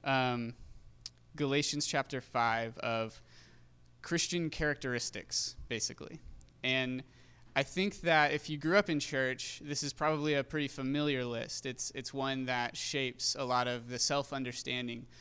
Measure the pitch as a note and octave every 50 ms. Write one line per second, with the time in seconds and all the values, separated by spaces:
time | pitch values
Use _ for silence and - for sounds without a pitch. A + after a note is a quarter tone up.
0 | - C#3 C3+ C3 B2+ B2+ B2 A#2+ A#2 A#2 A#2+ - - - - - - - - -
1 | - - - - - - - C#3+ D3 C3+ C3+ D3 C#3 - C#3+ D3 D3 - - C#3+
2 | C3 - - B2+ - - - B2 A#2 A2+ A2+ A2+ A#2 A2+ A2+ - - A#2+ A2+ A2+
3 | A2+ A2 - - - - - - - - - - - - - - - - - -
4 | - - E3+ E3 - - F3 F3 E3+ D#3 - - D#3+ D3+ C#3+ - - C3 B2 A#2
5 | - - - F#2 - - - - - - - - - - A#2+ A2 - - - -
6 | - - - D#3+ - - - - - - - - - B2+ C3 C3 C3 B2+ B2+ C3
7 | B2+ - - - - - - - - - - C#3 C#3 - - F3+ F#3+ G3+ G3+ -
8 | - E3+ D#3+ D#3 D3 C#3+ D3 D3 - D#3 D#3 D3 D3 D#3+ F3+ G#3 G3+ - D#3+ C#3+
9 | - - D3 C3+ C3 B2+ C3 - - - - - D#3 D3 D3 - D3 C#3 - -
10 | D3+ D#3 D#3 D3 D3 D3+ D3 C#3+ C3+ - D#3 D3+ C#3+ C#3 - - C3 C3 C#3 D3
11 | D3 D3 C#3 B2+ B2 A#2+ A#2+ A#2 - - - - - C3+ B2 - - - - C3
12 | B2 - - C#3 C3+ C3+ C3+ C3 C3 B2+ B2+ B2 A#2+ A#2+ - - - - - C#3
13 | C3+ B2+ B2 - - - - - C#3 B2 B2 B2 B2 B2 B2 A#2+ A#2 A#2+ B2 A#2+
14 | - - C#3+ C#3+ C3+ - C#3+ C3+ C3 B2 A#2+ - - C3 B2+ B2 B2 A#2+ A2+ A#2
15 | - - - -